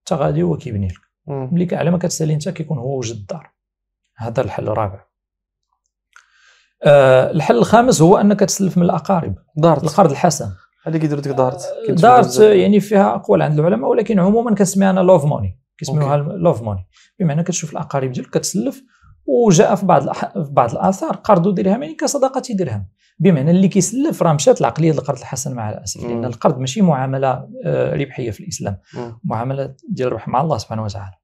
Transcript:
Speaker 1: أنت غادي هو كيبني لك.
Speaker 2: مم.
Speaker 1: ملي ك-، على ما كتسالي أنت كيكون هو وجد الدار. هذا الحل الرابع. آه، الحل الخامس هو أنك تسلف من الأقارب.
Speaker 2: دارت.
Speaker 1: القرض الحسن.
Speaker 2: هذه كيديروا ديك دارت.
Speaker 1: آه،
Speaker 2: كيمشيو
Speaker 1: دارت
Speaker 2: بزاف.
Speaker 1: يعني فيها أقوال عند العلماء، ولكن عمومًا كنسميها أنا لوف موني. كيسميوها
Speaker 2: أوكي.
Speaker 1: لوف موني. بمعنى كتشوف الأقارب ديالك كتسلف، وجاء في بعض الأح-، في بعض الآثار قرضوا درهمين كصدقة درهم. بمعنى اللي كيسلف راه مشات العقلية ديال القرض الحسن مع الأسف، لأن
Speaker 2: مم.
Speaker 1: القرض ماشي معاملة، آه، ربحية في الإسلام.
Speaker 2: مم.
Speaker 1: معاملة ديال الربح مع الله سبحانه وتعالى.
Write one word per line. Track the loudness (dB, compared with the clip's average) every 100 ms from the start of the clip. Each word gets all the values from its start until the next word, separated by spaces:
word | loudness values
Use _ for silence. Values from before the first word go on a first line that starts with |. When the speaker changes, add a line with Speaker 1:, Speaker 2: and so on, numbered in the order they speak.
Speaker 1:
أنت | -6
غادي | -4 -2 -2
هو | -2 -4
كيبني | -6 -6 -6
لك. | -8 _ _ -12
Speaker 2:
مم. | -10 -4
Speaker 1:
ملي | -2 -2
ك-، |
على | -2 -2
ما | -2
كتسالي | -2 -4 -2
أنت | -2 -4
كيكون | -10 -8 -6
هو | -6 -6
وجد | -8 -10
الدار. | -12 -14 -16 _ _ _ _ _ _ _
هذا | -8 -4
الحل | -4 -4 -6
الرابع. | -4 -4 -8 _ _ _ _ _ _ _ _ _ _ _ _ _ _ _ _ _ _
آه، | 6 6 8 6 4
الحل | -2 0 2
الخامس | 4 4 4 6
هو | 6 6
أنك | 4 2
تسلف | 0 0 -2 0
من |
الأقارب. | 0 -2 0 -2 -2 -10 _ 2
Speaker 2:
دارت. | 4 4
Speaker 1:
القرض | 0 2 2
الحسن. | 4 0 -2 -8 -12 _ _ -6
Speaker 2:
هذه | -4
كيديروا | -2 -4
ديك | -4
دارت. | -2 -2 -2
Speaker 1:
آه، | -10 -10 -4
Speaker 2:
كيمشيو | 2 6
Speaker 1:
دارت | 6 4
Speaker 2:
بزاف. | 6 6 6
Speaker 1:
يعني | 4 2
فيها | 2 2 2
أقوال | 0 0 0
عند | 2 2
العلماء، | 2 0 0
ولكن | -2 0 2
عمومًا | 2 2 0
كنسميها | 0 0 2 2
أنا | 2
لوف | 4 4
موني. | 4 -2 -6 -10 _ _
كيسميوها | -6 -2 0 -2
Speaker 2:
أوكي. | -2
Speaker 1:
لوف | -2 0 0
موني. | -4 -8 -10 _ _ _
بمعنى | -2 -2
كتشوف | -4 -6 -8
الأقارب | -10 -6 -4 -4
ديالك | -6 -4
كتسلف، | -4 -4 -4 -6 -8 _ _ _ _ -2
وجاء | 2 4 4 4
في | 2 2
بعض | 2 2
الأح-، | -6 -8
في | -8 -4
بعض | 0 0
الآثار | 0 -2 -2 -6 -8
قرضوا | 2 2 2
درهمين | 0 0 -2 -4 -6
كصدقة | -4 -2 -2 -2 -6
درهم. | -4 -4 -6 -10 _ _ _
بمعنى | 2 2 4
اللي | 4 4
كيسلف | 2 -2 -2 -4 0
راه | 0
مشات | 2 2 2
العقلية | 0 0 0
ديال | 0
القرض | -4 -8
الحسن | -8 -10 -8
مع | -8 -8
الأسف، | -10 -12 -12
لأن | -8 -6
Speaker 2:
مم. |
Speaker 1:
القرض | -6 -4 -2 -2
ماشي | -6 0
معاملة، | 2 2 -2 -2 -2 -2 -8 -10
آه، | -6 -2 -2 -2
ربحية | -6 -6 -8
في | -8
الإسلام. | -12 -10 -8 -10 _
Speaker 2:
مم. | -14 -14 -10
Speaker 1:
معاملة | -8 -6 -6 -6 -8 -10 -12
ديال | -4 -4
الربح | -4 -2
مع | -2
الله | 0 -2
سبحانه | -4 -8
وتعالى. | -6 -8 -14 -18